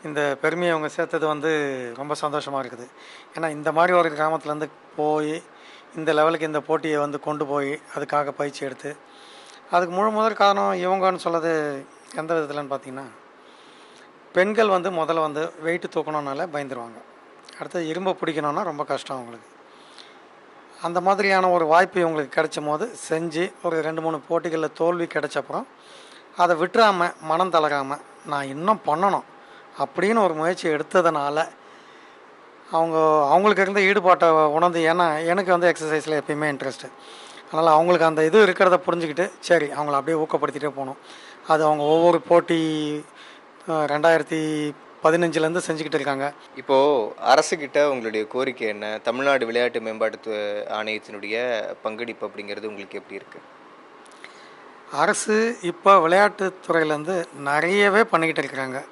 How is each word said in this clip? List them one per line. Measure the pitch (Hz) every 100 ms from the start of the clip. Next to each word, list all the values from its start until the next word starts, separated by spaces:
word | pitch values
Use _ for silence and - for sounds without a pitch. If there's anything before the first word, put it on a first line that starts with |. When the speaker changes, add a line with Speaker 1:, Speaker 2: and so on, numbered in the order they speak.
Speaker 1:
இந்த | 160 147 147 135
பெருமையை | 160 165 175
அவங்க | 160 151
சேர்த்தது | - 165 160 156
வந்து | 151 156 156 143 131 123
ரொம்ப | 117 143
சந்தோஷமா | 147 151 147 143 139
இருக்குது. | 123 117 123 - - - -
ஏன்னா | - 160
இந்த | 151 151
மாதிரி | 151 175
ஒரு | 180 165
கிராமத்துலேருந்து | 147 156 160 147 151 147 - -
போய் | - 151 151 151 165 - - - - -
இந்த | 165 156
லெவலுக்கு | 151 160 165
இந்த | 156 151
போட்டியை | - 156 160 151
வந்து | 147 143
கொண்டு | - 151
போய் | 143 143 139 151 -
அதுக்காக | 151 143 147 143
பயிற்சி | - 143 -
எடுத்து | 135 127 143 147 - - - - - - -
அதுக்கு | 175 180
முழு | 180 214
முதல் | 214 220
காரணம் | 208 202 202 202
இவங்கன்னு | 190 180 190 185 180
சொல்லது | 170 170 165 160 147 139 139 - -
எந்த | 165 160
விதத்துலன்னு | 165 147 143 139
பார்த்தீங்கன்னா, | 135 135 131 131 107 - - - - - - - - - - -
பெண்கள் | 175 190 214 220
வந்து | 185 180
முதல்ல | 175 156 165
வந்து | 156 147 165 -
வெயிட்டு | 160 175 175
தூக்கணும்னால | 165 147 151 143 139 175
பயந்துருவாங்க. | 147 139 127 117 110 - - - - -
அடுத்தது | - 147 180 160
இரும்பை | 165 190
பிடிக்கணும்னா | 170 165 151 147 156
ரொம்ப | 190 147
கஷ்டம் | 151 139 - 135
அவங்களுக்கு. | 117 117 - - - - - - - - - - - - - -
அந்த | 170 175
மாதிரியான | 180 196 202 190 185
ஒரு | 180
வாய்ப்பு | 156 165 185 190
இவங்களுக்கு | 170 156 135
கிடைச்சும் | - 156 -
போது | 147 151 233 -
செஞ்சு | - 160 170 151 190 -
ஒரு | 175 165
ரெண்டு | 151 160
மூணு | 160 156
போட்டிகளில் | - 165 165 160 151 -
தோல்வி | 165 175 165
கிடைச்சப்புறம் | 156 143 147 135 160 262 - - - - - - -
அதை | 175
விட்டுறாம, | 165 180 233 220 185 170 -
மனம் | 156 165 185
தளராம, | 165 151 143 135 147 - -
"நான் | 156 143 139
இன்னும் | 139 185 202
பண்ணணும்" | - 151 196 160 - - - - -
அப்படின்னு | - 139 - 196 233
ஒரு | 190
முயற்சி | 156 160 180 175
எடுத்ததுனால | 151 151 190 170 156 143 147 165 - - - - - - - - - - - -
அவங்க, | 165 165 160 160 156
அவங்களுக்கு | 139 165 214 196
இருந்த | 190 202
ஈடுபாட்டை | 196 202 180 180 175 160 151
உணர்ந்து, | 151 175 170
ஏன்னா | 160 175 170 151
எனக்கு | 165 185 180
வந்து | 175 175
எக்ஸர்சைஸில் | 160 156 156 156 151
எப்பயுமே | 139 147 151
இன்ட்ரெஸ்ட்டு, | 135 135 - 127 - - - - -
அதனால் | - 156 165
அவங்களுக்கு | 156 175 175
அந்த | 160 156
இது | 156 208
இருக்கிறத | 202 180 190 175
புரிஞ்சுக்கிட்டு, | - 170 165 147 196 -
சரி, | - 170 147
அவங்கள | 131 147
அப்படியே | 139 135 160
ஊக்கப்படுத்திட்டே | 156 151 147 139 147
போனோம். | 135 135 139 - - - - -
அது | 156
அவங்க | 156 151
ஒவ்வொரு | 147 160 170 165
போட்டி, | - 170 170 170 160 156 151 151 147 - - - - - -
அஹ், | 160 147
ரெண்டாயிரத்தி | 147 165 165 147 160 156 151 147 139 - -
பதினஞ்சுலேருந்து | 160 170 170 156 156 175
செஞ்சுக்கிட்டு | 165 156 151 151
இருக்காங்க. | 139 135 143 - - -
Speaker 2:
இப்போ | 131 135 143 139 107 -
அரசுகிட்ட | 117 139 156 175 139 147 147
உங்களுடைய | 131 113 110 107
கோரிக்கை | 123 131 127 110
என்ன? | 104 104 107
தமிழ்நாடு | 120 123 139 135
விளையாட்டு | 113 117 123 120
மேம்பாட்டு | 110 110 110 110 110 107 104 104 101
ஆணையத்தினுடைய | 107 107 107 - 104 101 110 123 113 98 -
பங்களிப்பு | 110 110 117 110
அப்படிங்கிறது | 104 101 101 101
உங்களுக்கு | 107 101 95 101
எப்படி | -
இருக்கு? | 98 - 85 - - - - - - - - - - - - - - -
Speaker 1:
அரசு | 143 170 202 - 214 226 233
இப்போ | 175 170 196 196
விளையாட்டுத்துறையிலேருந்து | 160 185 208 202 190 185 - 165 156 151 151 185 165 143
நிறையவே | 139 147 165 202 202 202
பண்ணிக்கிட்டு | 233 165 160 156
இருக்கிறாங்க. | 135 135 131 131 156